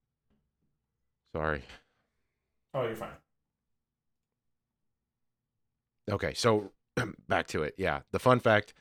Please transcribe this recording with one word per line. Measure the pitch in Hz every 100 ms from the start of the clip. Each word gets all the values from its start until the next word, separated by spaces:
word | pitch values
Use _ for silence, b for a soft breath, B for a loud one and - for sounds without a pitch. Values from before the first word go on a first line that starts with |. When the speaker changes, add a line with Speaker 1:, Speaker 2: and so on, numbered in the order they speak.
| _ _ _ _ _ _ _ _ _ _ _ _ _ 80
Speaker 1:
Sorry. | 78 73 - b b b b b b _ _ _ _
Speaker 2:
Oh, | 135
you're | 117 110
fine. | - - _ _ _ _ _ _ _ _ _ _ _ _ _ _ _ _ _ _ _ _ _ _ _ _ _ _ _ _ -
Speaker 1:
Okay, | 101 85
so | - 120 107 98 - _ -
<clears throat> | 110 - -
back | 92 -
to | 87
it. | 73 -
Yeah, | 90 71 -
the | 92
fun | 123 123
fact, | 117 107 - -